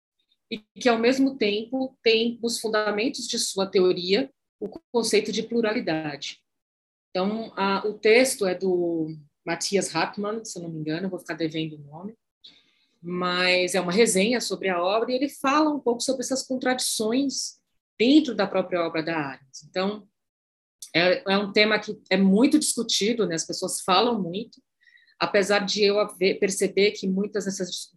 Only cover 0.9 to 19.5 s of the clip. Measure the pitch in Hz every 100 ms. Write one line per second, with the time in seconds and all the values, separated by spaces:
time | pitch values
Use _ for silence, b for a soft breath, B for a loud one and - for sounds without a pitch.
0.9 | 226 233 262 269 - 208 208 233 262 262
1.9 | _ 226 226 233 233 233 - 220 214 214
2.9 | 208 247 - 233 233 - 196 190 202 180
3.9 | 180 175 208 277 _ _ - 202 - _
4.9 | 240 226 214 220 202 226 233 214 226 175
5.9 | 156 156 143 - - _ _ _ _ _
6.9 | _ _ 185 196 220 220 - 196 196 214
7.9 | - 220 233 262 - 190 180 190 180 170
8.9 | 165 156 156 - _ - 170 - 196 -
9.9 | 160 196 - 202 226 220 180 170 160 151
10.9 | 160 190 175 - 160 165 160 160 151 143
11.9 | 151 202 233 _ _ b b b b b
12.9 | _ 170 175 180 180 180 180 180 190 175
13.9 | 185 226 190 208 247 - 185 190 175 180
14.9 | 220 233 254 285 - 269 294 311 285 240
15.9 | 233 - 262 240 262 - 262 254 254 -
16.9 | - 220 254 277 - - - _ _ _
17.9 | - 233 302 262 202 190 190 185 175 165
18.9 | 160 160 165 139 131 _